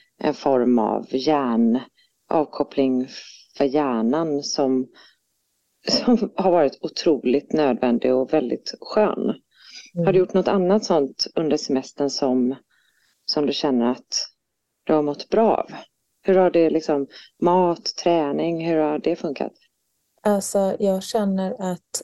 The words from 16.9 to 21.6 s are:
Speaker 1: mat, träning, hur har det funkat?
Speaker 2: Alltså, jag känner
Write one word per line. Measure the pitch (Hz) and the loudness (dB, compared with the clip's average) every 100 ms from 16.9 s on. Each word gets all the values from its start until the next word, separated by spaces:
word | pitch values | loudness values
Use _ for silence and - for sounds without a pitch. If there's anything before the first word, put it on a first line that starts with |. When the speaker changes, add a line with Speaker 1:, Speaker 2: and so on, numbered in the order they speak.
| 147 139 - - - | -2 -2 -10 -20 -2
Speaker 1:
mat, | 175 180 180 170 - - | 2 4 2 0 -6 -4
träning, | - 170 143 147 160 165 165 | 0 0 0 -2 -2 -2 -2
hur | 160 | 0
har | 151 151 | 0 0
det | - 170 | -2 -4
funkat? | 170 135 - - _ _ _ _ _ _ | -4 -6 -8 -12 _ _ _ _ _ _
Speaker 2:
Alltså, | 214 202 196 202 196 - | -2 0 0 0 0 0
jag | 202 190 | -2 -2
känner | 190 226 202 190 190 - | -2 -2 0 -2 -4 -6